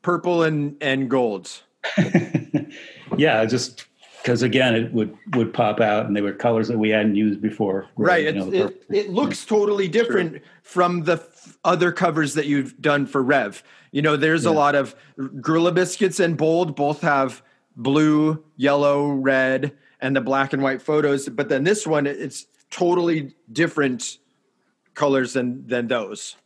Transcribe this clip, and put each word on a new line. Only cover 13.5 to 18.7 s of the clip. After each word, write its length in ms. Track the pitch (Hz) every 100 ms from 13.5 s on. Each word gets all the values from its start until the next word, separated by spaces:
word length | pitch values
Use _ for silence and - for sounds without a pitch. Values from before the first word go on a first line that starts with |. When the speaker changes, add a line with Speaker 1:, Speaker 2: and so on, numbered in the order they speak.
| 98 _ - _
Speaker 1:
You 100 | 143
know, 140 | 151 147
there's 300 | 156 160 160
a 40 |
Speaker 2:
Yeah. 40 | 156
Speaker 1:
lot 180 | 143
of 200 | 143 131 - - - 135 139
Gorilla 320 | 135 160 170
Biscuits 480 | 175 180 - 190 180
and 160 | 170 147
Bold 400 | 156 165 175 143
both 240 | 143 147
have 420 | 165 139 135 117 _ _ _ -
blue, 680 | 120 147 156 151 156 156 - -
yellow, 520 | 139